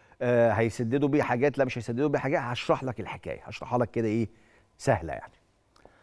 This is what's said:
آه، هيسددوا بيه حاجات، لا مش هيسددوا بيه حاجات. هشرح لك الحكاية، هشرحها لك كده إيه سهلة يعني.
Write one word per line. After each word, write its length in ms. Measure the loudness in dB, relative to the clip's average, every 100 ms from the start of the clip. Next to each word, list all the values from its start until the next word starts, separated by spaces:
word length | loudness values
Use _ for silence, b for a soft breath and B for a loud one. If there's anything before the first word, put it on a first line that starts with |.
| b -4
آه، 280 | 2 4 6
هيسددوا 580 | 4 0 0 -2 0 2
بيه 140 | 2
حاجات، 360 | 2 2 2 2
لا 60 |
مش 140 | -2 -2
هيسددوا 300 | -4 -2 0
بيه 100 | 0
حاجات. 220 | 0 -2
هشرح 420 | -2 -4 0 0
لك 160 | -2 -8
الحكاية، 400 | -10 -10 -10 -10
هشرحها 340 | -12 -14 -2 0
لك 120 | 0
كده 180 | 0 0
إيه 200 | 0 -2 b b b b -4
سهلة 340 | 0 0 -2
يعني. 200 | -10 -12 _ _ _ _ _ b b